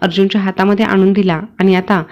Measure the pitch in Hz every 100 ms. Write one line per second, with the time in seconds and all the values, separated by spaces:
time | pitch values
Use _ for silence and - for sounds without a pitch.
0 | 185 170 196 214 190 185 190 202 220 196
1 | 190 196 185 160 214 - 190 185 185 196
2 | 156